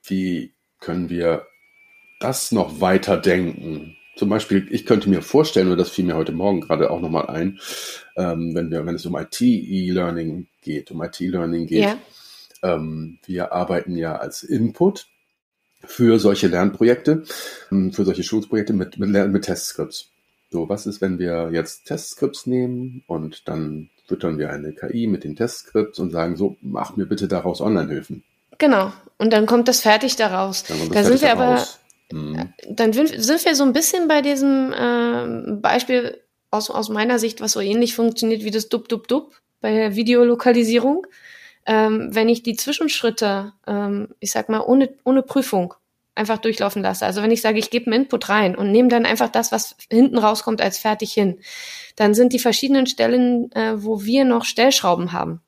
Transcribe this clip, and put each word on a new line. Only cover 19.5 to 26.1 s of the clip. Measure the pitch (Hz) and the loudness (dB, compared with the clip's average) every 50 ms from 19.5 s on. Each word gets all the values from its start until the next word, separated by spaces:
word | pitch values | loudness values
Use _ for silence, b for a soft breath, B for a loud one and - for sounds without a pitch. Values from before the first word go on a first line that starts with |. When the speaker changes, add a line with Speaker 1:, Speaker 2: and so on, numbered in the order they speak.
| 90 - - - - - 78 - - - - _ _ _ _ _ _ _ _ _ | -6 -6 -6 -10 -8 -8 -8 -8 -10 -18 -18 _ _ _ _ _ _ _ _ _
Speaker 1:
So, | - 85 82 80 | -6 -6 -4 -4
was | 101 101 - | -6 -6 -6
ist, | 110 101 - | -10 -6 -4
wenn | 98 95 92 85 | -4 -4 -2 -4
wir | 90 87 85 82 82 82 | -4 -4 -4 -4 -4 -4
jetzt | 82 82 82 - - - _ | -4 -4 -6 -6 -10 -20 _
Testscripts | - 147 156 - - - - 143 135 - - - | -10 -10 -10 -10 -12 -8 -6 -6 -6 -6 -8 -6
nehmen | 127 127 127 127 123 123 123 127 127 123 127 _ | -4 -2 -2 -2 -4 -6 -8 -10 -10 -12 -16 _
und | _ 87 80 78 78 - - _ - | _ -8 -8 -8 -10 -12 -14 _ -10
dann | 78 80 78 76 76 78 78 _ _ _ _ | -8 -6 -6 -8 -8 -12 -14 _ _ _ _
füttern | _ 90 - - 85 80 | _ -8 -4 -4 -6 -4
wir | 73 76 73 | -4 -6 -8
eine | 73 71 73 78 76 | -8 -10 -10 -12 -12
K | - - - | -12 -10 -8
I | - 117 117 | -4 -4 -2
mit | 110 98 87 - | -2 -2 -4 -4
den | 76 76 | -10 -6
Testscripts | - 120 120 - - - - _ 107 107 107 - - | -4 -4 -4 -4 -10 -18 -4 _ -2 -2 -2 -6 -8
und | - 87 | -8 -6